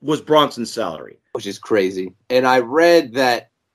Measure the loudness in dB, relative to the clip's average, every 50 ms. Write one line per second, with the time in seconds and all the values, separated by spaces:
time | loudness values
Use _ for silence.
0 | -6 -4 -4 -4 -2 2 2 4 4 2 0 -6 -10 -8 -6 -6 -6 -6 -6 -10
1 | -14 -18 -20 _ _ _ -12 -10 -10 -10 -12 -10 -6 -2 0 0 0 0 -2 -4
2 | -8 -10 -10 _ _ -2 0 0 2 2 2 2 0 0 0 2 4 6 6 4
3 | 2 0 -2 -2 0 0 0 -2 -4 _ _ _ _ _ _